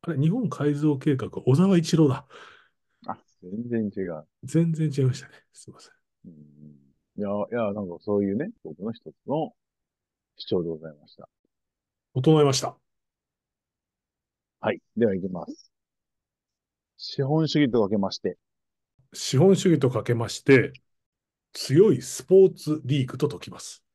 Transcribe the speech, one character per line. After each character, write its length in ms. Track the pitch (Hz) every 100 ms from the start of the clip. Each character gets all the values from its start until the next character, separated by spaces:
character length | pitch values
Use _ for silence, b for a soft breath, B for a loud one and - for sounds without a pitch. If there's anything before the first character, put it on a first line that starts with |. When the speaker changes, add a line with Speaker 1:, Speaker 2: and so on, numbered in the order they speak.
| -
Speaker 1:
あ 60 |
れ、 60 | 147
日 120 | 156
本 200 | 233 208
改 260 | - 147 147
造 220 | 151 135
計 200 | 156 131
画、 120 | 101
小 260 | - - 139
沢 200 | 190 175
一 200 | 160 160
郎 100 | 147
だ。 180 | 127 - B B B B _ _ _ -
Speaker 2:
あ、 100 | 90 _ _
全 500 | 90 104 120 117 107
然 120 | 98
違 40 | 92
う。 160 | 78 76 _
Speaker 1:
全 280 | 127 160 170
然 180 | 156 156 135
違 40 |
い 40 | 131
ま 80 |
し 80 | -
た 60 | -
ね。 60 | - _
す 180 | _ -
い 40 |
ま 60 | -
せ 80 | -
ん。 40 | _ _ _ -
Speaker 2:
う 40 |
ん。 40 | 78 73 73 76 71 69 _ _ -
い 40 |
や、 80 | 101
い 20 | 104 101
や、 220 | 120 107
な 80 | 101
ん 80 | 95
か 80 | 85
そ 200 | - 101
う 40 |
い 100 | 98
う 40 | 101
ね、 140 | 185 -
僕 180 | - 73
の 100 | 101
一 100 | 113
つ 140 | - _ -
の 260 | 147 226 _ _ _ _ _ _ _ _ _
主 80 | - 95
張 60 |
で 60 | 85
ご 80 | 80
ざ 120 | 78
い 40 | 73
ま 60 | 76
し 80 | _
た。 140 | - _ _ _ _ _ _ _ _
Speaker 1:
整 280 | 131 139 156
い 40 | 143
ま 80 |
し 80 | 131
た。 160 | - - _ _ _ _ _ _ _ _ _ _ _ _ _ _ _ _ _ _
Speaker 2:
は 120 | 110
い。 80 | 98 _ 110
で 100 | 110
は 100 | 95
行 120 | 92
き 40 |
ま 140 | 92 -
す。 240 | 302 _ _ _ _ _ _ _ _ _ _ _ _ _ _
資 260 | - -
本 240 | 135 156 156
主 120 | 156
義 100 | 139
と 100 | 117
か 80 | 101
け 80 | 104
ま 140 | 98
し 80 | -
て。 180 | 95 87 _ _ _ _ _ _ _
Speaker 1:
資 240 | - - 131
本 180 | 185 190
主 140 | 190
義 100 | 156
と 100 | 127
か 140 | 110
け 120 | 113 113
ま 120 | 110
し 140 | -
て、 320 | - 131 95 - _ _ _ _ _ _ _
強 400 | - - 139 214
い 80 | 139
ス 220 | - -
ポ 220 | - 190 190
ー 100 | 190
ツ 260 | 151 151
リ 220 | 123 143 131
ー 20 |
グ 100 | 127
と 100 | 147
解 100 | -
き 120 | -
ま 80 | 92
す。 240 | - - _